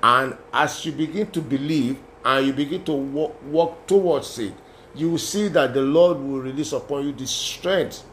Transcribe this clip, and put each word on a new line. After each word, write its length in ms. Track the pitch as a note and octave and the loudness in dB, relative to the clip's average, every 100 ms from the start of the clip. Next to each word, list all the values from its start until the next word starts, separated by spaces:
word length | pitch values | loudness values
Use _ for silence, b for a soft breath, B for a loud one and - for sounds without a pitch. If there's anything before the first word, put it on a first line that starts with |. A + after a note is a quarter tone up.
And 360 | A2+ B2 C3 - - | 6 4 4 -6 -6
as 320 | A#2+ D3 - E3 | 0 0 -2 -8
you 60 | |
begin 360 | C#3 D#3 G3 G#3+ | -4 -4 -2 -4
to 100 | E3 | -4
believe 580 | C#3 C3+ C#3+ D#3 B2 C3+ - - | -2 -4 0 0 0 -2 -10 -6
and 240 | A#2 C3+ C3+ | 0 2 2
you 60 | |
begin 300 | C3+ D3 F3 - | 0 -2 -4 -2
to 80 | |
wa-, 380 | D3 C#3 C#3+ D#3 - C3+ | -4 -2 -4 -4 -6 -2
walk 400 | D#3 E3+ E3 - | 0 0 -2 2
towards 520 | G3 F3+ C#3+ - - | 4 4 0 -2 -6
it, 140 | G#2 - B B B C3 | -8 -8 B B B -4
you 160 | D#3+ | -2
will 60 | E3 | 0
see 300 | - G3+ G#3 | -2 -2 2
that 240 | E3 C3+ | 2 2
the 80 | B2+ | 2
Lord 360 | C3+ D#3 F3 D#3+ | 2 6 6 4
will 220 | C#3 C3+ | -2 -6
release 320 | C3 C3+ C#3+ | -6 -6 -4
upon 340 | C3+ - C#3+ C#3+ | -4 -4 -4 -4
you 60 | |
the 140 | B2+ B2+ | -6 -8
strength 760 | - - - F3 F#3+ D3 - - | -6 -6 -6 0 0 0 -6 -18